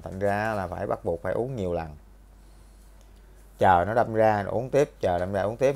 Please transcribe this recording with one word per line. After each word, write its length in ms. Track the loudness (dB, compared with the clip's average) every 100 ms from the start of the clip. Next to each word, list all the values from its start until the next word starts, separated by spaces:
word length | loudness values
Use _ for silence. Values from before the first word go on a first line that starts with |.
thành 160 | -10 -2
ra 360 | 0 0 -2
là 120 | -2 -4
phải 200 | -6 -6
bắt 180 | -4
buộc 180 | -4 -4
phải 100 | -4
uốn 240 | -4 -4 -4
nhiều 160 | -4
lần. 240 | -4 -6 -14 -20 -20 -20 -20 -20 -20 -20 -20 -20 -20 -20 -20 -20 -20 -14 2
Chờ 260 | 6 6 4
nó 80 |
đâm 200 | 0 0
ra, 300 | 4 4 2 -2
uốn 240 | -6 -2
tiếp, 200 | 0 0 -2
chờ 180 | -2 0
đâm 140 | -2
ra, 100 | -2
uốn 140 | -2 0
tiếp 160 | 0